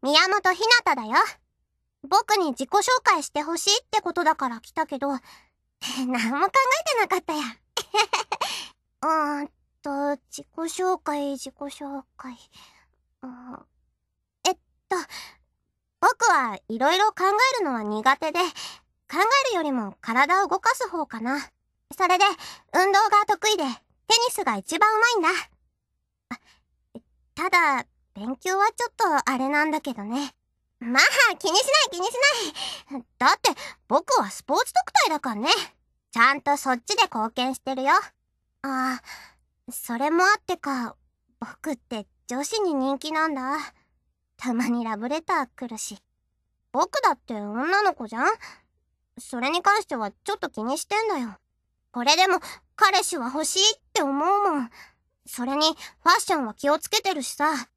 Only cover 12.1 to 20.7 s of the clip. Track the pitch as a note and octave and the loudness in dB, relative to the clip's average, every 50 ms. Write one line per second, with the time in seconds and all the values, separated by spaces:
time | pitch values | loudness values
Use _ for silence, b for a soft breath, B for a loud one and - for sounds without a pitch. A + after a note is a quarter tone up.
12.1 | _ - - C4 B3 A#3 - _ b b b b b b b b _ _ _ _ | _ -18 -16 -16 -16 -18 -20 _ b b b b b b b b _ _ _ _
13.1 | _ _ - C4 B3 B3 B3 B3+ B3 - - _ _ _ _ _ _ _ _ _ | _ _ -18 -18 -18 -18 -18 -18 -18 -18 -18 _ _ _ _ _ _ _ _ _
14.1 | _ _ _ _ _ _ _ - F4+ _ _ _ _ _ _ _ F#4+ C4 - B | _ _ _ _ _ _ _ -2 -2 _ _ _ _ _ _ _ -6 -6 -6 B
15.1 | B B B B B B B _ _ _ _ _ _ _ _ _ _ _ - F#4+ | B B B B B B B _ _ _ _ _ _ _ _ _ _ _ 2 2
16.1 | - _ A#4 A4+ F4+ D4 C4 A#3 G3+ - _ _ A3+ A3+ B3+ D4 E4+ F#4 G#4 G#4+ | 2 _ 2 4 4 4 2 0 -6 -8 _ _ -4 0 2 2 4 4 2 2
17.1 | G#4+ - F#4 F#4+ G4+ G#4 B4 C5+ C5 A#4+ G4 D4 C4 A3+ G#3+ G#3 G#3+ G#3+ G#3+ C4 | 2 2 0 2 4 4 2 2 2 0 -2 -2 -2 -2 -4 -4 -4 0 2 2
18.1 | C4+ - - D#4 D4+ E4+ F4+ E4+ - - - - - - _ _ _ _ _ _ | 2 2 0 -4 -2 0 -2 -2 -4 -8 -14 -14 -14 -18 _ _ _ _ _ _
19.1 | - D#4 G4 A4+ C5 C#5 C5+ C5 A4+ F4 D#4+ D4 C4+ B3 G#3+ G3 F#3+ _ - - | 0 0 2 4 4 2 2 2 -2 -2 -2 -2 -2 -4 -4 -6 -12 _ -8 -2
20.1 | A3+ B3 C#4 D4 F4+ F#4+ G4+ F4 F4 F#4+ - A4 | 2 2 4 4 4 2 2 2 -2 0 0 0